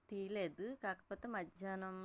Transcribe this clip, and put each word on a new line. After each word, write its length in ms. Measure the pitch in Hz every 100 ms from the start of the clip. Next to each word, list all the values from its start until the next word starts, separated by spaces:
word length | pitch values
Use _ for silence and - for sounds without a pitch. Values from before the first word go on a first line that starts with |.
| -
తీయలేదు, 600 | 202 190 208 175 147 208 269
కాకపోతే 440 | 202 185 - 196 240
మధ్యాహ్నం 680 | 220 165 - 196 190 190 190